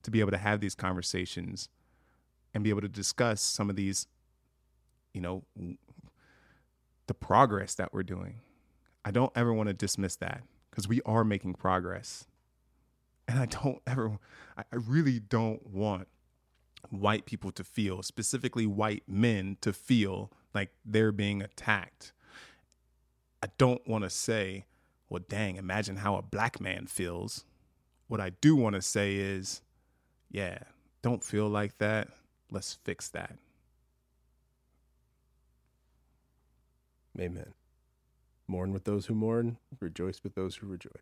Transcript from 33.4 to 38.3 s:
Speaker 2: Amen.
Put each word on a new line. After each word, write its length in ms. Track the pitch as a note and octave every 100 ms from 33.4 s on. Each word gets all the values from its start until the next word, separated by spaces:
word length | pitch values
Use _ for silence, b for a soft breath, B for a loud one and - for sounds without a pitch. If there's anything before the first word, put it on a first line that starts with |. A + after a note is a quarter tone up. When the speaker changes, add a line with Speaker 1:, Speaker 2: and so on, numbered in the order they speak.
| _ _ _ _ _ _ _ _ _ _ _ _ _ _ _ _ _ _ _ _ _ _ _ _ _ _ _ _ _ _ _ _ _ _ _ _ _ -
Speaker 2:
Amen. 340 | F2+ F2 - - _ _ _ _ _ _ _